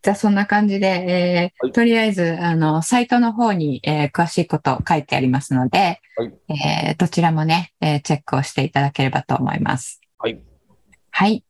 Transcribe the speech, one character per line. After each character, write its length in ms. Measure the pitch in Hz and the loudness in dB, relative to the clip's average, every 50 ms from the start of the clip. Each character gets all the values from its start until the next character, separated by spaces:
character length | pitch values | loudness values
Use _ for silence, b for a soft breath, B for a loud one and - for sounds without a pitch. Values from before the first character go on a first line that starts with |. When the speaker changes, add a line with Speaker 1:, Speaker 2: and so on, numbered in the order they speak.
| - | 2
Speaker 1:
じ 80 | - | 0
ゃ 20 | 202 | 0
あ、 40 | |
そ 120 | - - 214 | 2 2 2
ん 60 | 202 | 2
な 100 | 196 202 | 2 0
感 240 | 202 208 208 214 208 | 0 2 2 2 2
じ 120 | 196 196 | 0 2
で、 60 | 202 | 0
え 640 | 190 190 175 185 180 180 180 175 180 175 175 175 190 _ _ - | 0 0 0 -2 0 0 0 2 2 2 0 0 -2 _ _ -6
ー、 20 | |
Speaker 2:
は 20 | 262 | -2
い。 20 | - | 0
Speaker 1:
と 120 | 247 233 | 2 4
り 120 | 233 226 | 4 4
あ 80 | 226 220 | 4 2
え 80 | 220 202 | 0 0
ず、 240 | 185 175 165 165 170 175 | 0 0 -2 -2 -2 -2
あ 120 | 170 165 | 0 0
の、 260 | 160 160 156 156 160 160 | 2 2 2 2 0 0
サ 180 | - 247 247 | 0 0 0
イ 60 | 247 | 2
ト 140 | - - 240 | 2 2 2
の 120 | 240 233 214 | 2 2 2
方 200 | 220 240 226 202 | 0 0 0 0
に、 280 | 180 156 147 131 - - | 0 0 -2 -4 -4 -2
え 220 | - 156 151 147 | -2 0 0 -2
ー、 40 | 143 | -2
詳 160 | _ - 139 | _ 0 -2
し 120 | - - - | 0 0 -2
い 80 | 165 | -2
こ 120 | - - 151 | -2 -2 -2
と 240 | _ 143 127 - - | _ -2 -2 -2 0
書 100 | - 170 | 0 -2
い 80 | 151 143 | -2 0
て 100 | - - | -2 -4
あ 40 | 131 | -2
り 80 | 131 127 | 0 0
ま 120 | 127 143 | 0 0
す 140 | 143 - 135 | -2 0 -2
の 140 | 127 127 127 | 0 0 2
で、 320 | - 175 196 175 180 - _ _ _ | 2 2 2 2 0 -6 _ _ _
Speaker 2:
は 80 | - 117 | -8 -8
い。 80 | - - _ _ - | -8 -8 _ _ -8
Speaker 1:
え 440 | 156 143 139 147 - - 160 160 160 | -6 -4 -2 -2 -2 -2 -2 -4 0
ー、 20 | |
ど 100 | - 180 170 | 0 -2 0
ち 140 | - - 170 | 0 0 0
ら 80 | 170 | 2
も 140 | 160 156 156 | 2 0 0
ね、 280 | 160 160 175 180 - _ _ | 0 0 0 -2 -6 _ _
え 160 | - 156 151 | -2 -2 -2
ー、 60 | 143 - | -2 -2
チ 120 | - 156 | -2 -4
ェ 20 | |
ッ 60 | 143 _ | -4 _
ク 140 | - - | -4 -2
を 60 | - 139 | -2 -2
し 100 | - - | -2 -2
て 120 | - 135 | -4 -4
い 60 | 151 | 0
た 120 | _ 135 139 | _ 0 0
だ 80 | 143 | 0
け 140 | 143 - 135 | 0 0 -2
れ 60 | 135 | 0
ば 120 | - 143 135 | -2 -4 -4
と 140 | _ 131 | _ -2
思 140 | 127 127 143 - | -2 -2 -2 -2
い 60 | - | -2
ま 180 | - - - 131 | -2 -2 -2 -4
す。 220 | - - - _ _ _ _ _ | -6 -10 -18 _ _ _ _ _
Speaker 2:
は 100 | - - | -6 -6
い。 100 | - - - _ _ _ _ _ _ _ _ _ _ _ _ _ - | -6 -6 -16 _ _ _ _ _ _ _ _ _ _ _ _ _ -2
Speaker 1:
は 140 | - 190 | 0 0
い。 180 | 208 220 - _ _ | 0 0 -2 _ _